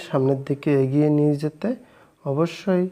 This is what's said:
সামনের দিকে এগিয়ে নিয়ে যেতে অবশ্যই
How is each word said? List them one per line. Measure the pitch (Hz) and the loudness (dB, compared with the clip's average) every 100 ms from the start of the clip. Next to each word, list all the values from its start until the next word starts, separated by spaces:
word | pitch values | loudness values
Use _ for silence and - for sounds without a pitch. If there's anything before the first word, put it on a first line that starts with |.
| - | -2
সামনের | 139 131 135 139 | 0 2 0 -2
দিকে | 139 151 139 | -4 0 2
এগিয়ে | 131 143 151 | 2 2 4
নিয়ে | 147 151 143 | 4 2 0
যেতে | 151 - 214 254 - - - _ | -4 -4 -6 -6 -10 -20 -20 _
অবশ্যই | 143 139 165 - 196 180 180 | -4 -2 -2 -4 -2 0 0